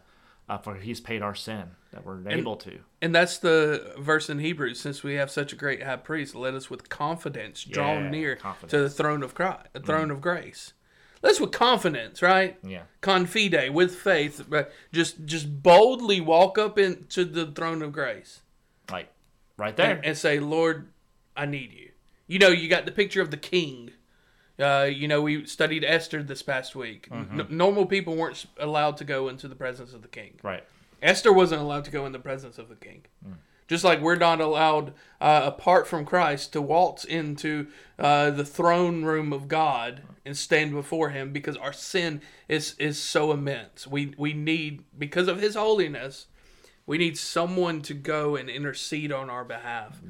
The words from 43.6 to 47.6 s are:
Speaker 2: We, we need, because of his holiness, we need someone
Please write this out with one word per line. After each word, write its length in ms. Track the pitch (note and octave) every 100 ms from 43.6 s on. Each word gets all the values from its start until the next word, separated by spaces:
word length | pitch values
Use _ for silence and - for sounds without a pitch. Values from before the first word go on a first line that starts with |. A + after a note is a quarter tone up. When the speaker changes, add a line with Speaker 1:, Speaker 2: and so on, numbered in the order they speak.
| A2 - C3
Speaker 2:
We, 280 | C#3+ C#3+ C3+
we 180 | D3
need, 500 | D3+ D3+ E3 D3+ C#3+ - -
because 320 | D3 F3+ F3+
of 120 | F3+
his 140 | G#3+ G#3+
holiness, 680 | A3 G#3+ E3 C#3 C3 C#3 - _ _ _ _ _ -
we 120 | D#3
need 180 | F3 D3
someone 640 | - E3+ E3+ F3+